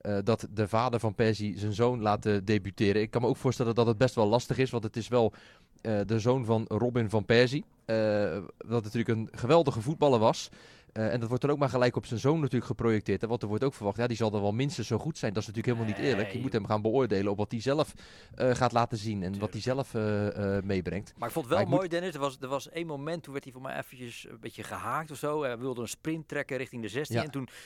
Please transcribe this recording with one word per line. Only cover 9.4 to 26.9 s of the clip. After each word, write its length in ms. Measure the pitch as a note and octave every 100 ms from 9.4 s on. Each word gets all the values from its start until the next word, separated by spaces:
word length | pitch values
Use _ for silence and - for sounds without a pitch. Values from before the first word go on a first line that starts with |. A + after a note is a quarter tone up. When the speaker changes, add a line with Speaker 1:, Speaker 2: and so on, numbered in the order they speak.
| A#2+ D#3+ C#3 A#2
Speaker 1:
voetballer 380 | A2 D#3+ D3 A#2+
was. 300 | A2 D#3 - - - - -
Eh, 200 | - A2
en 60 | B2
dat 100 | A2+
wordt 140 | B2
er 60 | C#3
ook 80 | C#3+
maar 120 | C#3+
gelijk 260 | B2+ B2 B2+
op 100 | -
zijn 140 | A2+
zoon 200 | C3 E3
natuurlijk 260 | C#3+ B2 -
geprojecteerd. 560 | A#2 A#2 G#2+ G2 G2
Hè? 60 | G#2+
Want 140 | A#2+
er 60 | G#2+
wordt 160 | G#2+
ook 100 | C3+
verwacht, 240 | - G2+ G2+
ja, 100 | A#2+
die 100 | A2+
zal 140 | A2+
dan 100 | G#2
wel 100 | G2+
minstens 340 | A2 C#3 C3+ A2
zo 100 | A2
goed 200 | D#3 -
zijn. 160 | A#2+
Dat 80 | G#2
is 60 | G#2
natuurlijk 280 | G#2+ A2+ A#2
helemaal 200 | A2 G#2
niet 100 | C#3+
eerlijk. 180 | G#2+ G#2+
Je 60 |
Speaker 2:
Nee. 100 | B2+
Speaker 1:
moet 100 | C3
hem 120 | A#2+ G2
gaan 160 | G#2+
beoordelen 500 | G#2+ B2 B2 G2 G2+
op 60 | G2+
wat 140 | G#2
hij 100 | A#2+
zelf, 320 | B2+ D3 D3 - - - - -
eh, 200 | B2+ B2
gaat 160 | B2
laten 260 | A#2 A#2 A2+
zien. 180 | G#2+ G#2
En 160 | F#2 G2
wat 120 | G#2
Speaker 2:
Tuurlijk. 20 |
Speaker 1:
hij 80 | A2
zelf, 320 | A#2+ C3 C3
eh, 640 | A#2 G#2+ G#2 G#2 G2+ G2+ G2+
eh, 60 |
meebrengt. 500 | G2 G2 F2 F2 - -
Speaker 2:
Maar 100 | A#2
ik 60 |
vond 120 | E3 A#2+
het 100 | E3+
wel 80 |
Speaker 1:
Maar 100 | G2+
ik 60 | F3
Speaker 2:
mooi, 20 |
Speaker 1:
moet 100 | F#3+
Speaker 2:
Dennis. 220 | E3+ F#3
Er 60 | D3+
was, 180 | C#3 C3
er 60 | B2+
was 220 | C3+ -
één 180 | E3 E3+
moment, 360 | C#3+ D3 E3+
toen 80 | D3
werd 120 | C3+ C3+
hij 80 |
voor 80 | B2+
mij 140 | C3+ C3+
eventjes 480 | C3 B2+ B2 A#2 -
een 100 | A#2
beetje 240 | A#2 -
gehaakt 480 | G#2 G2 G2 C3+ D#3
of 60 | C#3
zo. 260 | D3 D3+
Hij 140 | C#3 A#2
wilde 240 | C3 B2
een 60 | A2+
sprint 400 | - - D#3+ D3+
trekken 300 | D3 C3+ B2+
richting 240 | C3 B2
de 60 |
zestien. 280 | G#2+